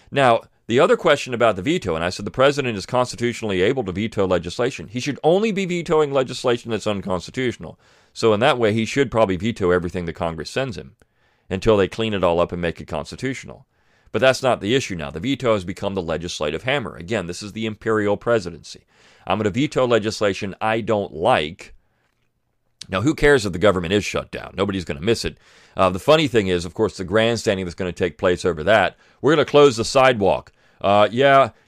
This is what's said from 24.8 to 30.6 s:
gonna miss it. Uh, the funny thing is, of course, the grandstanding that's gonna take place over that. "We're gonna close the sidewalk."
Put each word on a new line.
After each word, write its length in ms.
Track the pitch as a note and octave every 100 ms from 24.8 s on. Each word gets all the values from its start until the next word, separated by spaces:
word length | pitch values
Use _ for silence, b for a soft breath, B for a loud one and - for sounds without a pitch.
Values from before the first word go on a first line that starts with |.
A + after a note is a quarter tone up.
gonna 160 | E2+ C#2+
miss 240 | F2+ A2+
it. 140 | E2 - b b b -
Uh, 140 | F#2+
the 80 | F#2
funny 300 | - D#3 D3+
thing 200 | A#2+ F#2+
is, 160 | F2+
of 100 | E2+
course, 240 | - G#2+ -
the 60 |
grandstanding 600 | F#2 G#2+ A2 A#2 - G2
that's 100 | F#2
gonna 180 | E2 F#2
take 260 | E2+ F#2 -
place 260 | F#2+ F2+
over 180 | F#2 E2
that. 320 | D#2 G#2+ F2+ - b b
"We're 120 | B2
gonna 120 | D#3
close 320 | C#3 D3 C#3+ A2+
the 80 |
sidewalk." 680 | A2 C3+ C3 A#2+ F#2+ C2 - b